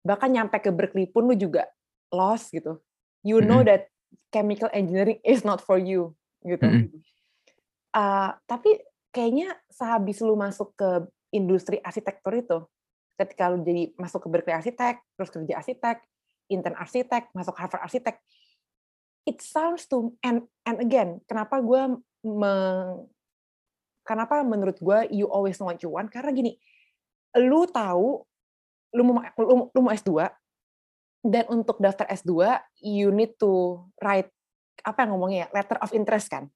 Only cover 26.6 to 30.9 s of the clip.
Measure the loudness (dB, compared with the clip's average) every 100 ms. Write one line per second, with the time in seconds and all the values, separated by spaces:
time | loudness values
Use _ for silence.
26.6 | _ _ _ _ _ _ _ 2 6 4
27.6 | 4 0 0 2 0 -2 -10 _ _ _
28.6 | _ _ _ 2 4 4 -2 -4 4 4
29.6 | 4 2 2 2 0 0 -2 -6 _ _
30.6 | _ _ _